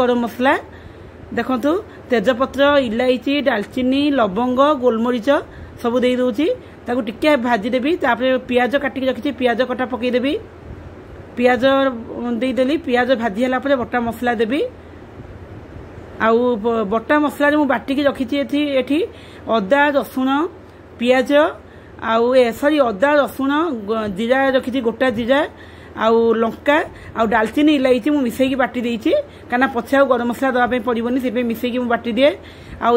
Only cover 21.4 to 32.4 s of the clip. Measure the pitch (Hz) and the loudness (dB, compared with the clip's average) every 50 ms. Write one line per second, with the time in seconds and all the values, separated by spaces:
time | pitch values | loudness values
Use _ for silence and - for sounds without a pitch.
21.4 | 311 - - - - - - - - - - - - 226 226 226 233 247 262 262 | 4 4 0 -6 -16 -20 -20 -20 -20 -20 -14 -8 -4 0 2 2 4 4 4 4
22.4 | 247 233 226 - 277 294 311 294 262 233 208 185 277 285 302 294 262 208 - - | 4 4 2 0 0 2 4 4 2 2 0 2 2 4 4 4 2 0 -2 -2
23.4 | 269 269 285 302 330 349 262 220 202 196 226 226 214 208 185 180 226 226 254 269 | -2 0 0 0 0 -2 -4 -6 -4 -4 -4 -4 -4 -4 -4 -2 0 2 2 2
24.4 | 269 269 254 254 254 262 220 269 226 226 220 - 262 262 214 226 240 220 269 285 | 2 2 2 0 0 -2 -4 -2 -2 -2 0 0 0 0 0 0 0 2 2 2
25.4 | 320 - - - - - - - - - - - 214 226 226 233 233 233 226 226 | 0 -2 -6 -14 -20 -20 -20 -20 -20 -14 -6 -2 2 2 4 4 4 4 2 2
26.4 | 226 226 226 - - 285 285 320 - - - - - - - 214 233 214 240 220 | 0 -2 -4 -4 0 2 2 2 2 -2 -10 -18 -18 -8 -2 -2 0 2 2 2
27.4 | 220 226 - 285 302 311 302 277 262 262 254 254 - 302 294 294 262 233 - - | 0 0 2 2 4 4 4 4 4 4 2 2 2 0 0 0 0 0 0 0
28.4 | 262 262 277 254 254 233 240 247 233 240 233 208 - 311 554 605 - - - - | 0 0 2 0 0 -2 -2 -4 -4 -4 -2 -2 0 0 0 0 -2 -4 -12 -18
29.4 | - - 240 254 269 262 254 233 233 - 277 269 277 247 254 240 240 240 233 - | -8 -4 -2 0 0 0 0 -4 -2 2 4 4 4 4 2 0 0 -4 -4 -2
30.4 | 269 269 247 247 247 240 247 247 208 247 240 233 226 240 247 277 247 247 208 247 | -2 0 2 2 0 0 0 -2 -2 -2 -2 0 0 -2 -2 -2 -2 -2 -2 -2
31.4 | 247 233 226 226 - 247 226 254 247 233 233 226 233 240 214 226 269 302 370 - | -2 -2 -4 -4 -4 -4 -2 -2 -2 -2 -2 -2 -2 -2 0 4 4 2 2 0